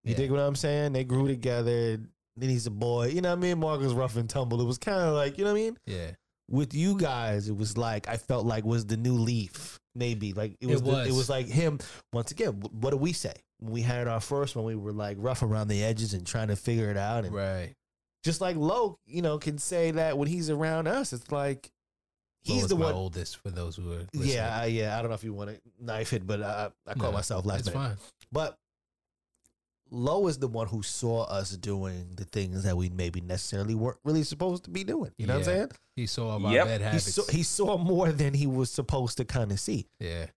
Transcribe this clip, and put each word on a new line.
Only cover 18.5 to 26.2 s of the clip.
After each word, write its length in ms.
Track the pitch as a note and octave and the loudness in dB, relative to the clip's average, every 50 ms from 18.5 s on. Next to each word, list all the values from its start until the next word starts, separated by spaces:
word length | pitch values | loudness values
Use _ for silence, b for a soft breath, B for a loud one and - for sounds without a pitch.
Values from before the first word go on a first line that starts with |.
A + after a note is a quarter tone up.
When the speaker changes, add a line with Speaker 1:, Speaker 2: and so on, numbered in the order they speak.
| F3 D#3 | 0 2
Speaker 1:
Lo, 400 | D3 D#3+ G3+ B3 A#3 G3+ E3+ _ _ | 2 2 2 2 2 0 0 _ _
you 160 | - C3 F3 | -8 -4 0
know, 160 | F3 D#3+ D3+ D3+ | 0 2 0 0
can 220 | - D#3 D3 C#3+ | -2 -4 -4 -4
say 320 | - - F3+ F3 E3 E3 | -4 -2 0 2 2 2
that 260 | D#3 E3 D#3+ D#3+ C#3+ C#3 | 4 2 2 2 2 2
when 100 | C#3+ D3 | 0 0
he's 220 | F3 F3+ E3 D#3 | 0 -2 0 0
around 380 | D3+ D3 D#3+ D#3+ D#3+ D#3+ D#3 D#3 | 0 0 2 0 0 0 0 0
us, 260 | G#3+ C4+ C#4 - C3 | 0 0 -2 -2 -4
it's 180 | A#2+ - - | -8 -6 -4
like, 380 | D3 C#3+ C#3 C#3 C#3 - - - _ _ _ _ _ _ _ _ _ _ _ _ _ _ - - | -2 0 0 0 -2 -4 -6 -20 _ _ _ _ _ _ _ _ _ _ _ _ _ _ -4 0
Speaker 2:
Lo 80 | - | 2
Speaker 1:
he's 80 | B3+ - | 2 4
Speaker 2:
is 60 | - | 2
Speaker 1:
the 60 | G3 | 4
Speaker 2:
my 100 | E3 D#3+ | 4 4
Speaker 1:
one. 100 | D#3+ D3 | 2 2
Speaker 2:
oldest, 420 | F#2 F#2+ F#2 E2 F2+ E2+ - - - | 0 -2 -4 -4 -6 -8 -8 -10 -10
for 140 | - G2+ | -10 -8
those 240 | F2+ F2+ F2 E2+ E2 | -6 -6 -6 -6 -6
who 180 | - F#2 E2+ E2+ | -6 -6 -6 -6
are 140 | E2+ F2 F#2 - | -6 -8 -8 -6
listening. 160 | C#3+ C3 C3+ C3 | -2 0 0 0
Speaker 1:
Yeah, 220 | A#2 A2 A#2 A2+ A2 | 0 0 -2 -2 -2
I, 60 | A#2 | 0
yeah. 320 | A2+ A2+ A2+ G#2+ G#2+ G#2 A2+ | 0 0 0 0 0 0 -2
I 40 | |
don't 80 | A#2 A#2 | -2 -2
know 60 | A2 | -4
if 80 | G2+ A2 | -4 -6
you 80 | A2 G#2 | -8 -8
wanna 240 | G2+ G2+ G2+ G#2+ - _ A#2 _ - | -8 -8 -10 -10 -14 _ -20 _ -14
knife 320 | B2 A#2 A2 A2 A2 - | -8 -6 -4 -4 -2 -2
it, 140 | C3 A2 | -2 -2